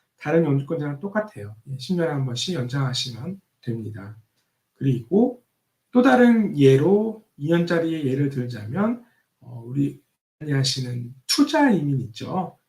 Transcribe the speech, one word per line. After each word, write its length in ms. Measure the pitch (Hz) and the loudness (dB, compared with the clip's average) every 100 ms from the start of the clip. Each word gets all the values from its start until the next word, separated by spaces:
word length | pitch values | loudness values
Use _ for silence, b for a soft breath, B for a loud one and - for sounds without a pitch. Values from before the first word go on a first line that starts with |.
| b _ | b _
다른 260 | 151 165 | 0 2
영주권자랑 560 | 151 135 139 151 147 139 | 4 0 0 -4 -4 -6
똑같아요. 560 | 196 214 214 104 104 - - | -4 -4 -4 -10 -16 -16 -14
예, 80 | 131 | -12
십 180 | - 180 | -4 -2
년에 140 | 165 | 0
한 140 | 143 131 | -2 -4
번씩 300 | 120 - 156 | -4 -4 -4
연장하시면 840 | 123 139 135 127 127 110 160 196 _ _ | -4 -2 -2 -4 -6 -8 -10 -10 _ _
됩니다. 560 | - 113 110 104 101 110 _ _ _ _ _ - | -8 -8 -8 -12 -14 -18 _ _ _ _ _ -4
그리고 640 | 135 117 - 196 254 - _ _ _ _ _ | -2 -2 0 2 2 0 _ _ _ _ _
또 100 | 247 | 4
다른 560 | 262 247 240 226 190 147 | 6 6 6 4 2 4
예로 680 | 135 135 165 202 220 220 _ - | 6 6 4 2 0 -6 _ -8
이 120 | 147 | 0
년짜리 560 | 170 170 170 165 160 139 | 0 2 0 -2 -2 -2
예를 240 | 135 143 | 0 -2
들자면, 760 | 139 120 110 107 165 220 240 b b b _ | -2 -6 -8 -8 -2 -2 -2 b b b _
어, 220 | 120 117 117 | -18 -16 -8
우리 360 | 139 143 - _ _ _ - | -4 -4 -4 _ _ _ -14
많이 140 | 151 | -4
아시는 600 | 139 131 135 127 120 120 - - | -2 0 -2 -6 -6 -8 -12 -4
투자 420 | - 285 311 277 | 0 2 4 4
이민 300 | 180 147 131 | 2 0 -2
있죠. 560 | 107 - - 185 165 - | -4 -10 -8 -6 -6 -12